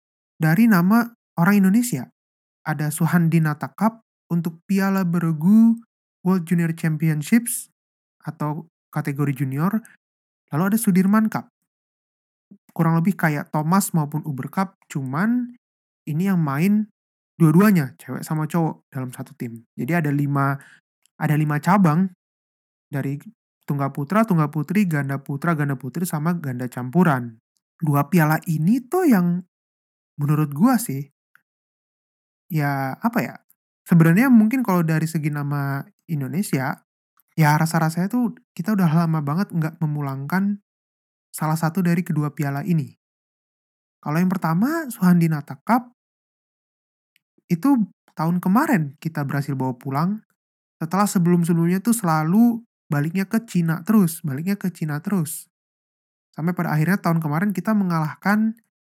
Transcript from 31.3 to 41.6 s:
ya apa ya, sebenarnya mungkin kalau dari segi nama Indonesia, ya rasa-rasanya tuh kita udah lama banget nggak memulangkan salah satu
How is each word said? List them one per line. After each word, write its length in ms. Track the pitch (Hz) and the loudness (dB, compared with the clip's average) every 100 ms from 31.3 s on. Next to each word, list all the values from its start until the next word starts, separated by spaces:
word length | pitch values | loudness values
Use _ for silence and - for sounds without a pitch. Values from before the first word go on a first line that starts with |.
| _ _ _ _ _ _ _ _ _ _ _ _ | _ _ _ _ _ _ _ _ _ _ _ _
ya 400 | 160 143 139 135 135 | -2 -2 -2 -4 -4
apa 180 | 226 233 | -2 -2
ya, 140 | 123 - _ _ _ _ | -4 -8 _ _ _ _
sebenarnya 480 | - 170 160 175 269 | 2 6 6 6 6
mungkin 320 | 233 214 262 | 6 6 2
kalau 240 | 233 180 160 | 0 0 2
dari 240 | 156 160 | 0 -2
segi 240 | 165 147 | -2 -4
nama 480 | 147 143 143 139 139 - _ - | -4 -4 -4 -2 -4 -8 _ -8
Indonesia, 800 | 156 131 135 311 135 131 - _ _ _ _ _ | -6 -4 -4 -2 -2 -4 -6 _ _ _ _ _
ya 240 | - 170 160 | 2 2 4
rasa-rasanya 560 | 160 165 160 165 190 | 2 0 -2 -2 -2
tuh 240 | 247 240 - _ | 0 -2 -4 _
kita 240 | - 175 214 | -10 -4 0
udah 160 | 175 | 2
lama 320 | 160 165 160 143 | 2 0 -2 -2
banget 240 | 156 202 | -4 -4
nggak 320 | 170 160 165 | -4 -4 -4
memulangkan 800 | 156 147 143 135 139 185 202 202 - _ _ _ _ _ _ | -6 -4 -6 -8 -4 -2 -2 -4 -10 _ _ _ _ _ _
salah 240 | - 156 | -6 -4
satu 240 | 160 | -2